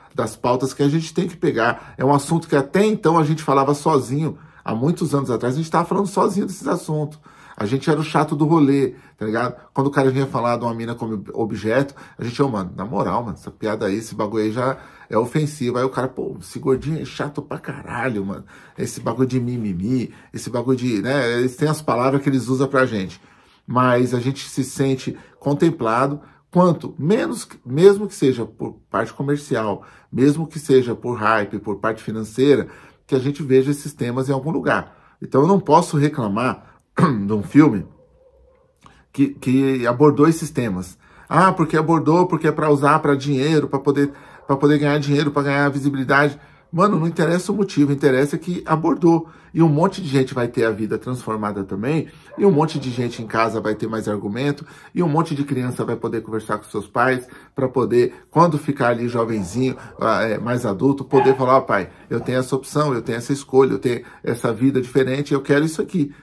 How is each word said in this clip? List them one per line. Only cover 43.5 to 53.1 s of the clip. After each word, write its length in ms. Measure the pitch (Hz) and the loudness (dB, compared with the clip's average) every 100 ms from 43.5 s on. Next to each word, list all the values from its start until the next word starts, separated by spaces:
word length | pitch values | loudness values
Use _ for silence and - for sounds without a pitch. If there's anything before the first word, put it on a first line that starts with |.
| 156 139 | 2 0
pra 120 | 139 | -2
poder, 320 | 143 139 143 - - - - | 0 0 0 -2 -20 -10 -4
pra 80 | 139 | 2
poder 220 | 147 147 | 4 4
ganhar 200 | 147 147 | 2 0
dinheiro, 340 | 143 143 147 | 2 0 0
pra 120 | 143 | 0
ganhar 260 | 143 139 143 | 0 2 0
visibilidade. 720 | 139 143 135 127 139 147 147 - _ _ | 0 -2 -2 2 4 4 0 -18 _ _
Mano, 280 | 165 208 180 | 2 2 2
não 80 | 170 | 0
interessa 440 | 165 160 175 180 | 0 0 0 0
o 40 | 202 | -2
motivo, 360 | - 143 143 | 0 2 2
interessa 460 | 139 143 127 147 170 | 4 2 4 0 -2
que 260 | - 180 - | -6 -6 -2
abordou. 640 | 156 165 262 170 165 165 - - | 0 0 2 4 4 0 -16 -6
E 100 | 160 | 2
um 60 | 165 | 4
monte 320 | 147 190 - | 4 2 0
de 60 | 143 | -2
gente 260 | 135 131 | 0 0
vai 140 | 123 117 | -2 -2
ter 180 | 120 113 | 0 0
a 60 | |
vida 260 | 104 107 110 | 0 -4 -4
transformada 640 | 127 127 - 110 104 101 | -6 -8 -4 -4 -4 -6
também, 460 | 95 98 123 160 - - - - | -6 -6 -2 -2 -4 -12 -14 2
e 80 | 202 | 4
um 60 | |
monte 260 | 147 156 143 | 4 2 -2
de 140 | 131 | -6
gente 320 | 120 120 | -4 -4